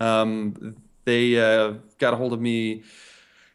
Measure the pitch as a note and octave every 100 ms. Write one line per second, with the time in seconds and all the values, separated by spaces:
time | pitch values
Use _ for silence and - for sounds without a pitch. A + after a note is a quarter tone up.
0 | A2+ A2 A2 A2 G#2 G2+ A2 A2+ - _
1 | - A#2+ A#2+ A#2+ A2+ A2 G#2+ G#2+ - -
2 | B2 A#2+ B2+ A#2 A#2+ A2+ A2+ A2 - -
3 | - - _ _ _